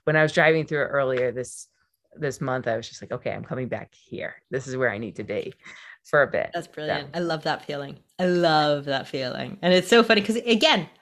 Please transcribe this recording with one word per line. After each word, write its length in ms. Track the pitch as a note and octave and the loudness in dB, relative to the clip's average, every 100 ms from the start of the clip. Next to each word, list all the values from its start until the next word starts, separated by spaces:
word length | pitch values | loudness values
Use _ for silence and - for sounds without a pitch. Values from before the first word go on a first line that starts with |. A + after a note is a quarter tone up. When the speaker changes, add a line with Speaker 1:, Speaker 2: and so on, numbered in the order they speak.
Speaker 1:
when 120 | - D#3 | 0 2
I 80 | |
was 100 | D#3 | 4
driving 320 | E3+ D#3+ D#3+ D3+ | 4 2 2 0
through 180 | D3 | -4
it 40 | - | -2
earlier 420 | C#3 C3 B2+ B2 | -2 0 0 -2
this, 360 | A#2 B2 - - _ _ _ _ - | -4 -10 -12 -20 _ _ _ _ -8
this 260 | C#3+ B2 | -8 -6
month, 260 | C3+ B2+ A#2+ | -4 -4 -2
I 80 | A2+ | -4
was 120 | A#2 | -6
just 120 | - | -14
like, 100 | - | -12
"Okay, 200 | B2 A#2 | -8 -6
I'm 120 | G2+ - | -8 -8
coming 240 | B2+ B2 | -8 -6
back 240 | G#2+ - _ | -8 -10 _
here. 460 | - - - - - | -16 -12 -10 -12 -10
This 160 | C3+ C3 | -8 -6
is 80 | B2+ | -2
where 120 | B2 | -2
I 60 | G#2 | -2
need 180 | A2+ E2 | -8 -10
to 60 | |
be 300 | G2 G#2 - - - - - - | -8 -6 -8 -12 -20 -20 -20 -20
for 200 | - D3+ | 0 2
a 40 | C3+ | 2
bit." 260 | - - | 0 -4
Speaker 2:
That's 140 | E3+ D#3+ - D3+ | -8 -10 -10 -4
Speaker 1:
So. 60 | - | -4
Speaker 2:
brilliant. 180 | C#3 F3 | -4 -6
I 40 | |
love 240 | E3+ D#3 | -4 -2
that 220 | D#3+ D3 - | -2 -4 -6
feeling. 340 | C#3+ C#3 C#3+ _ - | -10 -10 -14 _ -2
I 80 | F3+ | 2
love 600 | F3 E3+ D3+ D3+ D3 C#3 | 4 6 6 4 2 0
that 220 | C3+ B2+ | -4 -4
feeling. 520 | C3+ B2+ B2+ B2+ - | -6 -6 -6 -8 -2
And 120 | F3 | 4
it's 140 | F#3 F3+ | 4 6
so 160 | A#3 | 6
funny 180 | A3+ A3 | 6 4
'cause, 140 | G3+ A3+ | 2 -2
again, 520 | A#3+ A3+ D#4 A3+ D#3+ _ | 2 2 4 2 0 _